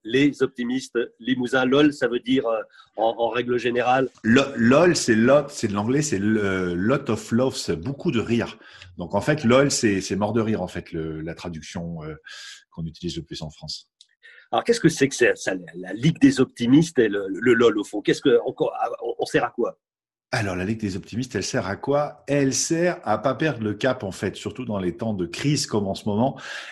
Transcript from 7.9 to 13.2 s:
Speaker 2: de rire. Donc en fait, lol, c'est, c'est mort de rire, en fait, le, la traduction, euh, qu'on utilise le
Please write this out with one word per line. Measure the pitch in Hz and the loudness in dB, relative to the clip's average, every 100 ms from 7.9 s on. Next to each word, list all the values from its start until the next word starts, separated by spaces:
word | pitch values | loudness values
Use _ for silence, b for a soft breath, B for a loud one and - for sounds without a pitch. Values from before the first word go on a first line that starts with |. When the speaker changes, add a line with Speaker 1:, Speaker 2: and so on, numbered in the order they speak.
| 139 180 | -4 -2
Speaker 2:
de | 117 | -2
rire. | 104 117 92 - B B B - | 0 -2 -2 -8 B B B -12
Donc | 87 | -4
en | 101 | -2
fait, | 151 151 | 0 2
lol, | 113 127 139 | 4 6 4
c'est, | - 110 95 | 2 2 2
c'est | - 98 | -2 -2
mort | 104 | 0
de | 113 | 0
rire, | 110 98 | 0 -2
en | 90 | -4
fait, | 90 - | -8 -8
le, | 85 80 78 | -8 -6 -8
la | 80 80 | -10 -10
traduction, | 90 80 - 90 85 82 | -12 -12 -12 -10 -10 -10
euh, | 78 76 B B B B _ | -12 -14 B B B B _
qu'on | - 80 | -12 -12
utilise | - 87 | -8 -8
le | 78 | -8